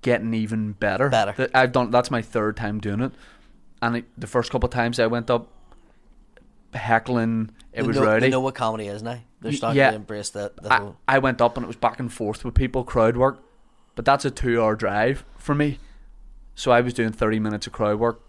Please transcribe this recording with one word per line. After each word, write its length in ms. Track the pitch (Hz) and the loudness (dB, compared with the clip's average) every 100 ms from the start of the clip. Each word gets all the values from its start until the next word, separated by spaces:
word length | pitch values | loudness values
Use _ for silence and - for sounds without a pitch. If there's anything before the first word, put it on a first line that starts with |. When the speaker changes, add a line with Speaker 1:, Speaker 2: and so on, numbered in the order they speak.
Speaker 1:
getting 300 | - 120 110 | 0 0 0
even 380 | 113 107 110 107 | -4 -2 -2 -4
better. 360 | 101 104 98 135 | -2 -2 0 2
Speaker 2:
Better. 220 | 123 101 | 2 0
Speaker 1:
Th-, 180 | - 127 | -2 0
I've 180 | 131 131 | 2 4
done, 180 | 127 120 | 2 2
that's 200 | 123 120 | 2 2
my 120 | 123 | -2
third 340 | 110 117 107 107 | -2 -2 -2 -2
time 220 | 113 104 | -6 -4
doing 200 | 104 101 | -4 -4
it, 120 | 131 - - - _ - - - | -4 -8 -20 -20 _ -20 -20 -6
and 140 | 117 120 | -2 -2
it, 60 | 120 - | -6 -14
the 100 | 120 | -4
first 240 | 123 117 | -2 -2
couple 160 | 127 123 | -2 -2
of 40 | |
times 260 | 127 117 120 | 0 -2 2
I 80 | 113 | 0
went 220 | 120 117 | 0 0
up, 180 | 120 117 - - - _ _ _ - - - - _ _ | -2 -2 -20 -20 -20 _ _ _ -20 -20 -20 -20 _ _
heckling, 760 | 120 104 113 113 123 113 113 110 - - | -10 0 0 0 -2 0 -2 -4 -10 -16
it 100 | - | -6
Speaker 2:
They 40 | 113 | -2
Speaker 1:
was 80 | 123 | 2
Speaker 2:
know, 80 | |
Speaker 1:
rowdy. 160 | 110 107 127 | 4 4 4
Speaker 2:
they 40 | |
know 100 | 131 | 2
what 140 | 131 | -2
comedy 320 | 131 117 110 104 | -2 -4 -4 -8
is 140 | 101 | -8
now. 180 | 113 120 - _ | -8 -10 -14 _
They're 120 | 113 | -6
Speaker 1:
Y-, 40 | 143 | -4
Speaker 2:
starting 220 | 113 139 | 0 4
Speaker 1:
yeah. 120 | 135 | 4
Speaker 2:
to 60 | 110 | 2
embrace 340 | 101 104 101 | -6 -10 -8
the, 220 | 104 101 - | -8 -10 -8
the 120 | 95 | 2
Speaker 1:
I, 40 | 123 | 2
Speaker 2:
whole 180 | 101 - - | 2 -10 2
Speaker 1:
I 120 | 135 | 2
went 220 | 135 123 | 2 2
up 160 | 120 131 | 2 2
and 80 | |
it 20 | 113 | -10
was 80 | - | -2
back 240 | 117 - | -2 -2
and 120 | 123 | -8
forth 320 | - 107 110 | -6 -6 -4
with 100 | 123 | 0
people, 300 | 117 131 131 | 0 2 -2
crowd 320 | 123 123 113 120 | -2 2 2 4
work, 260 | 131 135 - _ _ _ _ | 0 0 -16 _ _ _ _
but 100 | - | -4
that's 200 | 120 139 | 2 2
a 60 | 143 | 0
two-hour 440 | 127 127 117 110 107 | -2 0 2 2 0
drive 480 | 110 101 117 135 - - | -2 0 0 0 -8 -16
for 180 | - | -2
me. 240 | 147 147 135 - - - - - - - | 0 0 -2 -12 -20 -20 -20 -20 -20 -20
So 180 | - - | -8 2
I 80 | 120 | 4
was 120 | 123 | 4
doing 200 | 123 113 | 0 -2
thirty 260 | 110 107 110 | 0 0 0
minutes 280 | 107 107 - | -2 -4 -8
of 40 | |
crowd 280 | - 107 107 | -4 -2 0
work. 200 | 117 113 | 0 -2